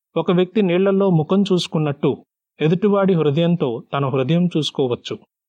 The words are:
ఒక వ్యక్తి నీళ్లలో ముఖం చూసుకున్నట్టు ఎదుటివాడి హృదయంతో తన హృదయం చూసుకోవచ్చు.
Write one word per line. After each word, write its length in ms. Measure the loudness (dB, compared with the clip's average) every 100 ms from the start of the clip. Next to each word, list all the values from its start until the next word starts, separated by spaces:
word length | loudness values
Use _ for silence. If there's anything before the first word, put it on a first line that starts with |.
| _ -6
ఒక 160 | 0
వ్యక్తి 300 | 0 0 0
నీళ్లలో 480 | 0 2 2 2 2
ముఖం 320 | 2 2 0
చూసుకున్నట్టు 680 | 2 0 -2 -2 -2 -2 -2 -4 -8 _ _ -4
ఎదుటివాడి 540 | -2 0 0 0 2
హృదయంతో 720 | 2 2 0 0 0 -2 -6 -6
తన 120 | -4 -2
హృదయం 400 | -2 0 0 0
చూసుకోవచ్చు. 720 | -2 -4 -2 -2 -2 -8 -14 _ _